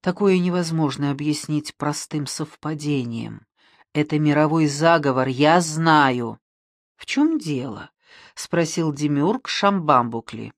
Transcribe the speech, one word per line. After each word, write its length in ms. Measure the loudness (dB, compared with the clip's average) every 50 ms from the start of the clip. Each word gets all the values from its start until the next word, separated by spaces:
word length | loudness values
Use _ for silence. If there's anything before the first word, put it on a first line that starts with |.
«Такое 380 | -4 -6 -4 0 2 2 2 2
невозможно 720 | 2 0 -2 -2 -2 -2 -2 0 0 0 -2 -2 -4 -4
объяснить 640 | -4 -2 -2 -4 -4 -4 -4 -4 -4 -4 -4 -6 -10
простым 500 | _ -4 -4 -4 -6 -10 -8 -6 -6 -6
совпадением. 1200 | -6 -8 -10 -10 -12 -12 _ -10 -10 -8 -6 -4 -2 -2 -2 -2 -4 -6 -8 -8 -10 -12 -16 _ _ _ _ _ _ _ _ _ _
Это 260 | _ -2 -2 0 0 0
мировой 480 | 2 2 4 4 2 2 2 2 2
заговор, 640 | 0 0 2 4 4 4 4 4 2 0 0 0 -2
я 320 | 0 2 4 6 6 4
знаю». 800 | 2 0 -4 0 2 4 6 6 6 4 2 -2 -4 -6 -8 -12 _ _ _ _ _ _ _ _ _ _ _
«В 100 | _ -12
чем 320 | -6 0 2 2 2 2 -2
дело?» 520 | -4 -4 -4 -4 -4 -6 -10 -12 -16 -18 _ _ _ _ -20 -20 -20 -20 _
спросил 580 | -18 -10 -4 -2 -2 -2 -2 -2 -2 -2 -2
Демиург 560 | -2 -2 -2 0 0 2 2 0 0 -2 _ -8
Шамбамбукли. 1040 | -6 2 2 2 2 2 2 4 4 4 4 0 -6 -8 -10 -10 -12 -12 -12 -14 -16